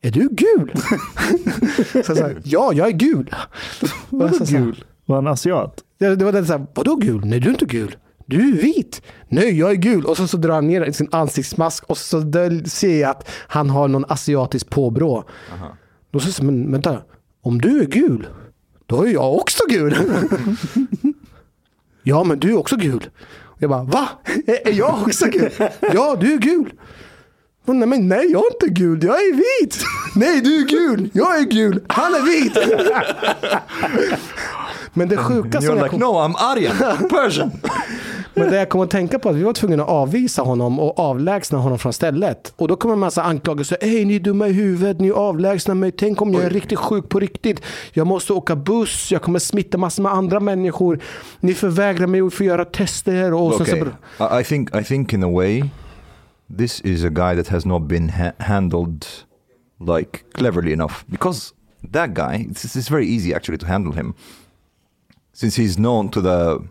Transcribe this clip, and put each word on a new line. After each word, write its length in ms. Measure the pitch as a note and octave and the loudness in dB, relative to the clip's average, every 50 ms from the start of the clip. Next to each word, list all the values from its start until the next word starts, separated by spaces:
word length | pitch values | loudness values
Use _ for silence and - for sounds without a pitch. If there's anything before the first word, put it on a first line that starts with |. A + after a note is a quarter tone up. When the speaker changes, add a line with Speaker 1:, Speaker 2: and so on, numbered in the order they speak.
Speaker 1:
Är 80 | - B2 | -2 0
du 180 | G#2+ C#3 A3+ C#4+ | 2 2 2 2
gul?" 440 | B3+ - - A4 A4+ E4+ D#3 B2+ - - - - A#3+ - - - - - - D#4+ F#4 F4+ - - - - - C#4+ - - G#3+ - | 2 2 4 4 6 4 2 0 -4 -6 -2 0 -2 -2 -2 -10 -6 -4 0 0 0 0 0 -2 -2 0 -2 0 0 0 -2 0
<laughs> 0 | |
Så 60 | - B3+ A#3+ - | 0 -2 0 2
jag 40 | D#3+ | 0
sa, 120 | D#3 D#3+ C#3+ C3+ - - | 0 0 0 -4 -8 -4
"Ja, 260 | C#3+ C#3+ F3 B3+ C4+ E3+ | 0 2 2 4 4 2
jag 140 | C#3+ F3 A3+ | 2 2 2
är 40 | |
gul." 420 | G#3 D#3+ G#3+ D4+ D#4+ D3+ B2+ - - - - - - - - - - - | 2 2 2 2 2 2 -2 -4 -8 -12 -12 -12 -14 -14 -14 -14 -8 -6
Och 60 | - C#3+ - - - - C4 C4+ | -6 -6 -6 -8 -12 -6 -2 0
Speaker 2:
Vadå 160 | C4 F3 F4+ | 2 2 2
Speaker 1:
så 120 | E4 - | 2 2
sa 100 | D3 D3 | 2 2
Speaker 2:
gul? 280 | C3+ B2 A#2 A2+ - - _ _ _ _ | 2 2 0 -2 -8 -14 _ _ _ _
Var 100 | - C3+ | 0 0
han 100 | C3+ C3+ | 0 2
asiat? 560 | D3 C#3+ B2+ - E3+ F#3 C#3+ G#2 - - - - _ _ _ | 0 -2 0 0 0 0 0 -2 -4 -8 -16 -20 _ _ _
Speaker 1:
Det, 180 | G3 G3 F#3+ | 0 2 2
det 80 | F#3+ F#3+ | 2 2
var 80 | G#3 | 2
den 140 | G3 G#3 F3+ | 2 0 0
så 60 | D#3+ | 0
här, 140 | E3 C#3+ C#3 C#3+ - | -2 -2 -4 -6 -6
"Vadå 200 | - C#3 B3 D#4+ | -2 0 0 2
gul? 240 | D4+ A3 C#3 A#2 G#2 G2 | 2 2 0 0 0 -2
Nej, 160 | G#2 A2+ A#2+ | 0 0 2
du 80 | B2 F#3+ | 2 2
är 40 | |
inte 120 | C4 - - | 2 2 0
gul. 320 | D3 B2 A2+ G#2+ G2 - - _ _ _ _ - | -2 0 -4 -4 -6 -10 -14 _ _ _ _ -10
Du 220 | - B2+ E3 A#3 C#4+ | -2 2 2 4 4
är 40 | B3 D#3 | 4 4
vit." 400 | F3 C#4+ E4 G#4 - - - - _ - - - - _ | 2 2 2 0 -2 -4 -10 -20 _ -20 -20 -20 -8 _
"Nej, 300 | - C#3+ G3+ A#3+ F#3+ D#3 | 0 2 2 4 4 2
jag 120 | D#3+ G3 | 2 2
är 40 | G#3 | 2
gul." 300 | F#3+ E3+ A3+ A#3+ F3+ C#3 | 2 2 2 2 2 2
Och 120 | D#3 E3 | 0 0
så, 120 | D#3+ F#3+ F3 | 0 0 -2
så 80 | - | 0
drar 180 | F3 E3 D#3+ D#3+ | 0 0 2 2
han 120 | D#3 D3 | 2 2
ner 260 | D3+ F3 F#3 E3 C#3+ | 2 2 2 0 -2
sin 160 | D3 - D3+ - | -2 -4 -4 -2
ansiktsmask 720 | - E3 D#3+ C#3+ - - C3+ - - - D#3+ E3 - - - | 0 0 0 0 -2 -4 -6 -4 -2 -2 -2 -2 -2 -6 -6
och 120 | - D#3+ - | -6 -6 -6
så 220 | - - - D#3+ | -4 -2 -2 -2
där 480 | D#3 D3+ D3 F3 F3 F3+ E3+ E3 D#3 E3+ | 0 0 2 2 2 2 0 -2 -4 -6
ser 320 | - - - G3 E3 D3+ | -4 0 2 2 4 4
jag 100 | C#3+ C3+ | 2 2
att 200 | C3+ - - - - - - | 0 -4 -8 -16 -16 -16 -14
han 240 | - - D3+ D3 C#3+ | -4 -2 0 0 2
har 180 | C3+ C#3 C#3+ C#3 | 2 2 2 2
någon 160 | C3+ C3+ C3+ - | 2 0 0 -2
asiatisk 600 | D#3 C#3 - - C#3+ C#3 B2+ B2+ - B2+ - - | -4 -4 0 0 0 0 0 0 -2 -4 -4 -2
påbrå. 540 | - C#3+ C#3 A#2+ A#2 - E3 D#3+ B2+ A2 F#2+ - - - - - E2+ | 0 0 0 2 2 0 0 0 0 -2 -4 -10 -20 -20 -20 -18 -16
Speaker 3:
Aha. 220 | F2+ F#2 D2+ - - _ _ _ _ _ _ | -14 -14 -16 -16 -20 _ _ _ _ _ _
Speaker 1:
Då 100 | - C#3+ | -4 -2
så, 240 | C3 F3+ F#3 - C#3 | -2 -2 -2 -2 0
men 280 | C3+ C#3+ B2 B2 D3+ | 0 0 0 0 -2
vänta, 260 | C3+ C3+ C#3+ F3 C#3+ A2 - _ _ _ _ _ _ _ | -2 -2 0 -2 -2 -4 -8 _ _ _ _ _ _ _
om 180 | _ B2 A#2+ A#2+ | _ -2 0 2
du 200 | B2+ G3+ C#4 D4+ | 2 4 4 4
är 60 | G#3 | 2
gul, 400 | C#3 - A3 D4+ D#4+ B2+ A2+ - - - - - - _ _ _ _ _ _ _ | 2 2 2 4 4 2 0 -4 -10 -16 -20 -20 -20 _ _ _ _ _ _ _
då 160 | _ A#2 B2 F3+ | _ 0 2 2
är 40 | A#3+ | 2
jag 220 | G#3+ C#3+ B2+ C3 C#3+ | 2 2 2 2 2
också 280 | F#4+ - - - - A#4+ E4+ | 2 0 0 0 0 2 2
gul. 240 | A#3+ F#3 D3+ D3 - | 4 2 2 2 2
<laughs> 40 | - - F4+ G#3+ - - D#4+ - D#3 A#3 G#3+ G#3 - - - - A#3 C4+ - - - - D4 D4 - - - - - _ _ _ _ _ _ _ _ _ _ _ _ | 2 2 2 2 0 0 0 0 0 0 -2 -2 -2 -6 -4 -2 -2 -2 -2 -4 -2 -2 -2 -2 -2 -14 -20 -20 -20 _ _ _ _ _ _ _ _ _ _ _ _
"Ja, 220 | _ B2+ C#3+ D#3 F#3 | _ 2 2 4 4
men 140 | E3+ D#3 C#3 | 2 0 2
du 120 | D3+ F#3 | 2 2
är 80 | A#3 G3 | 2 2
också 180 | - - - | 2 0 0
gul." 340 | A#3 F#3 D3 B2+ A2 - - _ _ - - - - | 0 0 0 -2 -2 -6 -10 _ _ -20 -20 -20 -20
Och 200 | - - - - | -20 -20 -8 -4
jag 80 | - D3 | -2 0
bara, 120 | C3+ B2+ B2+ | 0 0 0
"Va? 240 | C3+ D#3+ C4 C#4+ - - - _ - - - D#4 | 0 0 0 0 -2 -6 -12 _ -4 -4 -2 0
Är, 220 | - A#3 - - A3 | 0 0 0 2 0
är 40 | G#3 G3 | 2 2
jag 240 | F#3 G3 G#3+ G#3+ G#3 | 2 2 2 2 0
också 200 | A3+ - - F4+ | 0 2 2 2
gul?" 240 | A3+ - F4+ B3 - - - | 2 4 2 2 0 0 0
<laughs> 100 | A#3+ G3 - - - - - | -2 -2 0 -2 0 2 2
"Ja, 220 | - C4 D4+ C#4+ F#3+ | 4 2 2 2 2
du 120 | F3 B3+ D#4 | 2 2 2
är 40 | C#4+ | 2
gul." 340 | G#3 C#4 F4+ E4+ C4+ - - - - - - - - - - - _ _ _ _ _ _ _ _ _ | 2 2 2 2 0 -2 -6 -18 -20 -20 -20 -20 -20 -20 -20 -20 _ _ _ _ _ _ _ _ _
"Men 140 | - B3+ C4 | 0 0 2
nej, 100 | A#3 A#3 | 2 2
men 200 | C4+ C4+ G3 F3+ | 2 2 2 2
nej, 220 | F#3 A3 D4+ F4+ | 2 2 2 2
jag 100 | D#4 - | 4 4
är 100 | F#4 A#4+ | 2 2
inte 160 | B4 A#4+ F#4+ D#4 F3 F3 | 2 2 0 0 2 2
gul, 240 | F#3 E3+ E3 D#3+ E3 | 2 2 2 2 2
jag 100 | F3 A#3+ | 2 2
är 220 | E4+ G#4 G4 D4 C4 F#4 A#4+ C5+ B4+ | 4 2 2 4 4 2 2 2 2
vit." 160 | F4 - - - - C6+ C6+ C6+ | 0 0 -2 -6 -6 -6 -6 -8
<laughs> 180 | C6+ - C6 | -8 -2 0
"Nej, 240 | - A#3 E4 F4 C#4 | 2 2 4 4 4
du 220 | A#3 C4 D#4 D#4 | 4 4 2 2
är 40 | C#4 | 2
gul, 440 | C#4 D4 D#4+ F4 D#4 A#3 - F#3+ G3+ | 2 2 2 2 2 0 0 -2 -2
jag 280 | - F#3 C4 F4+ F4+ D#4 | 0 0 2 2 2 2
är 40 | C#4+ | 2
gul, 380 | G#3+ - A3 A3 G#3 F#3 G3 - - | 2 2 2 2 2 0 0 -2 -2
han 260 | - A3+ D4 F4 E4+ | -2 0 0 0 0
är 80 | D4+ | 2
vit." 300 | C4 D#4 E4+ D#4+ C4+ A3 | 2 2 2 2 2 2
<laughs> 60 | - - - G#3 A3+ G#3+ - G4 A4+ - - - - - - G3+ - - - G#3 G3+ - - - - - - - C#4+ - - G4 - - - - - - - - - - - - - - - - | 0 0 2 2 2 2 2 0 0 0 -2 -2 -6 -4 -2 -4 -2 -2 -2 -2 -2 -4 -4 -8 -8 -6 -6 -2 -2 -2 0 -2 -2 -6 -8 -12 -12 -10 -10 -10 -10 -10 -10 -10 -12 -14 -16 -6
Men 160 | - E3+ F3 F3 | -2 -2 0 0
det 80 | G#3 | 0
sjukaste 500 | G3 - - B3 A#3 G3+ A2+ - D4+ C#3+ D3+ | 0 0 0 0 0 0 0 -2 0 0 2
Speaker 3:
You're 60 | - | 2
Speaker 1:
jag 0 | |
Speaker 3:
like, 120 | G#3 E3 C3+ | 2 0 0
Speaker 1:
kom 120 | - F#3+ | 0 0
Speaker 3:
"No, 60 | A#3+ | 0
I'm 280 | B3 G#3 E3+ D3+ D#3 F3 - | 2 2 2 0 0 0 0
Aryan, 720 | G#3 B3 C4+ A#3+ F3 - - - B3+ B3 - G3+ - F#4 | 0 0 0 0 0 0 2 0 0 0 0 0 0 0
Persian." 420 | D#4+ E4+ C4+ G#3+ D#3+ D3 - A#3 - | 2 2 2 2 0 0 -2 -4 -6
Speaker 1:
<laughs> 40 | - - - C6 C6 - - - A#3+ - - - G3 F#3 - - | -6 -6 -6 -4 -4 -6 -6 -8 -10 -10 -10 -10 -12 -12 -6 -2
Men 160 | - - F#4+ | 0 2 2
det 60 | F#3+ | 2
jag 120 | G3 F#3+ F#3 | 2 0 0
kom 120 | - F#3 | 0 0
att 100 | F#3+ F3+ | 0 0
tänka 280 | - G3 F3 E3 - C4 | 0 0 0 0 -2 -2
på 100 | - A3 | 0 0
att 80 | D#3 | 0
vi 60 | D3 | 2
var 100 | F3 G#3+ | 0 0
tvungna 300 | A#3+ - - G3+ E3 D3 | 0 0 0 2 2 0
att 60 | D3+ - | 2 2
avvisa 540 | F3 D3 C3+ C3 E3+ A#3+ B3+ B3 - - | 2 2 2 2 2 0 0 0 0 0
honom 380 | C3 B2+ B2+ A#2+ A#2+ B2 B2 C#3+ | 0 0 2 2 2 0 2 2
och 180 | D#3 D3 - - | 0 0 0 0
avlägsna 600 | F3 C#3+ C3 B2 C#3+ F3 G3+ G3+ - - - C3+ | 0 0 0 0 0 0 0 -2 -2 -2 -2 0
honom 200 | B2 C3+ B2+ A#2 | 0 0 0 0
från 140 | - B2+ | -2 -4
stället. 600 | A2+ - - D#3+ C#3 D3+ G3+ F3+ D3 - _ - _ | -2 0 -2 0 0 0 0 -2 -2 -4 _ -20 _
Och 120 | - E3+ D#3 | -4 0 0
då 80 | F#3 | 0
kommer 180 | F3+ - A#3 A3 | 0 0 0 0
en 40 | G#3 | 2
massa 220 | G3 F3 - E3+ | 0 0 0 -2
anklagelser. 560 | E3 F3 E3 C#3 - F3 D#3 D3 C#3+ - - F3 | -2 0 -2 -2 -2 -4 -4 -2 -2 -4 -4 -2
"Hej, 240 | G3+ A3 A3+ A3+ G#3 | 0 0 2 2 2
ni 120 | G3+ G#3 | 2 0
är 40 | G#3 | 0
dumma 280 | F3 G3+ G3+ G3+ G#3+ G3+ | 0 0 0 2 2 2
i 40 | |
huvudet, 480 | F#3+ F#3+ G#3+ G3 F3+ F3 F#3 G3+ G3 D#3+ | 2 2 2 2 0 0 0 0 0 2
ni 100 | F#3+ F#3+ | 2 2
avlägsnar 640 | G#3 - G3+ G#3 F3+ D#3 F3+ G3 G3+ F#3 - - F#3+ | 2 2 0 0 0 0 0 0 0 0 0 -2 0
mig. 180 | F#3 F#3+ F#3 | 0 0 -2
Tänk 300 | F3 - G3+ G#3+ G#3 - | 0 0 0 0 0 0
om 100 | G#3+ G#3 | 0 2
jag 100 | F#3 F3+ | 2 2
är 40 | F3+ F3 | 2 0
Speaker 3:
Oj. 60 | E3+ | 0
Speaker 1:
riktigt 240 | G3+ - - G#3+ - | -2 -2 -2 -4 -4
sjuk 300 | - - G#3+ G3+ - - | -2 -2 -2 -2 -2 -2
på 120 | - G3 | -2 -2
riktigt. 400 | G3+ F#3+ - - - - G3+ - - - - - - - | -2 -2 -6 -4 -4 -4 -4 -4 -8 -14 -14 -14 -16 -6
Jag 140 | - D#3+ D#3+ | -2 0 2
måste 260 | F3 F#3+ F3+ - - | 2 0 0 0 -2
åka 240 | G3+ F#3 - - E3+ | -2 -2 0 -2 -4
buss, 520 | D3 C#3 F#3 G#3+ A#3 A3 - - - - - | -2 0 0 0 0 0 -2 -4 -8 -2 -2
jag 100 | G3 E3 | -2 0
kommer 160 | - E3+ F3 F3+ | 0 0 0 0
smitta 400 | - - - G#3 F3+ - - F3 | -2 -2 -2 -2 -2 -2 -2 -2
massor 240 | F#3 E3+ - - | -2 -2 -2 -2
med 100 | G3 G3 | -2 0
andra 280 | G3 F#3+ F#3+ F3 F#3 G#3 | 0 0 0 0 0 0
människor. 580 | G3+ G3+ G3 F#3 F#3 F3+ D#3+ - F#3 F3 E3 D3 - - - - - - - - | 0 0 0 0 0 -2 0 2 2 2 2 0 -4 -12 -16 -16 -18 -20 -8 -2
Ni 140 | - F3+ F#3 | 0 0 0
förvägrar 520 | F3+ G#3+ F#3+ E3 F#3 G3+ G3+ F#3+ E3+ F#3 | 2 0 0 2 2 2 2 2 0 0
mig 140 | F3+ F#3 F#3+ | 2 2 2
att 140 | F#3+ F#3 F3 | 2 0 0
få 100 | - G3+ | 0 0
göra 200 | F#3+ F3 E3+ F3 | 2 2 0 0
tester." 680 | F3 - - G3+ F3 - - - G3+ F#3 F3+ F#3 F#3 E3 | -4 -2 -4 -2 -2 -4 -4 -2 -2 0 0 2 0 2
Och 200 | E3 F3 E3 A2+ | 2 2 2 2
sen 120 | G#2 E3 | 2 2
så 60 | - | 0
Speaker 3:
Okej. 120 | F3+ D#3+ D#3+ C#3 A2 - - - - - | 0 0 -2 -4 -6 -12 -20 -20 -6 -4
Speaker 1:
br- 200 | G#2+ - - B2 | -2 0 0 0
Speaker 3:
I, 20 | |
I 40 | B2 | 0
think, 300 | - D3+ D3 B2+ - - | 0 -2 -2 -2 -2 -2
I 100 | G#2+ G#2 | -4 -2
think 280 | - C3+ C#3 C3 - | -2 -2 -2 -2 0
in 120 | A2+ G2+ F#2 | 0 0 0
a 40 | F2+ | 2
way 340 | F2 F2+ F#2 G2 G#2 B2 C#3 C#3 - - - - - - - - - - - _ _ _ _ _ - | 2 2 2 2 0 0 -2 -4 -6 -10 -20 -20 -20 -20 -20 -20 -20 -20 -20 _ _ _ _ _ -4
this 240 | F#2 A#2 A#2+ - - | -4 -2 -2 -4 -4
is 240 | - F#2+ F#2 E2 E2+ | -2 -2 0 0 0
a 60 | E2+ | 0
guy 240 | D#2 E2+ F2+ F2+ F2+ | 0 0 0 0 0
that 140 | F2 E2 - | 0 -2 -2
has 160 | F#2+ F2 D#2 | -2 -2 0
not 200 | F#2 F2+ F2 D#2 D2 | 0 0 0 0 0
been 200 | E2+ E2+ E2+ D#2+ | 0 0 0 0
ha-, 240 | - F#2+ F2 F2 - - | 0 -2 -2 -2 -4 -6
handled, 640 | - - G#2 G2 F#2+ F2 D#2+ E2+ F2 E2+ E2 D2 - - - - - _ _ _ _ _ _ _ _ _ _ _ | -4 -2 0 0 0 0 0 -2 -2 -4 -6 -10 -12 -16 -18 -20 -20 _ _ _ _ _ _ _ _ _ _ _
like, 440 | F2 E2+ E2+ E2 D#2 - - - _ _ _ | -4 -2 0 -2 -2 -4 -10 -18 _ _ _
cleverly 380 | - A#2+ B2 F2+ F2 E2+ E2 | -2 -2 0 0 0 0 0
enough. 320 | D2+ D#2 D#2+ D2+ - - - - | -2 -2 -2 -4 -6 -12 -12 -12
Because 440 | - - - F#3 F3 A2 - - _ _ _ _ _ _ - E2+ | -8 -4 -4 -4 -4 -6 -10 -16 _ _ _ _ _ _ -20 -6
that 220 | F#2+ D3+ E3+ C3+ F2 | -4 -4 -4 -2 -4
guy, 320 | F2 D#2 C2 C#2+ G#2+ A2+ - | -4 -4 -4 -4 -6 -6 -8
it's, 260 | - - - A#2+ - | -10 -10 -12 -8 -8
it's 120 | C3 A#2+ - | -8 -4 -2
very 180 | D3 D3+ A#2+ | 0 0 0
easy 280 | E2+ A#2 A#2 F2+ F2 D#2 | 0 0 -2 -2 -2 -4
actually 240 | E2 - - E2 D#2 | -4 -4 -6 -8 -8
to 80 | - | -4
handle 260 | E2 F#2 G2 G2 E2 | -2 -2 -2 -2 -4
him. 220 | C#2+ C#2+ C2 C2 - _ - - - - _ _ _ _ _ _ _ _ _ _ _ _ _ _ _ _ _ _ | -4 -6 -6 -8 -10 _ -16 -20 -20 -20 _ _ _ _ _ _ _ _ _ _ _ _ _ _ _ _ _ _
Since 240 | _ - - A2+ - | _ -4 -2 -2 0
he's 200 | - A#2 G2+ F2+ F2+ | 0 0 0 2 0
known 300 | G#2+ A#2+ B2 A2 G#2 G2 | 0 2 2 0 0 -2
to 100 | - G#2+ | -2 0
the 380 | F#2 F#2 F2+ F2 E2+ E2+ D#2 - - F2 | 0 2 2 2 2 0 0 -2 -6 -12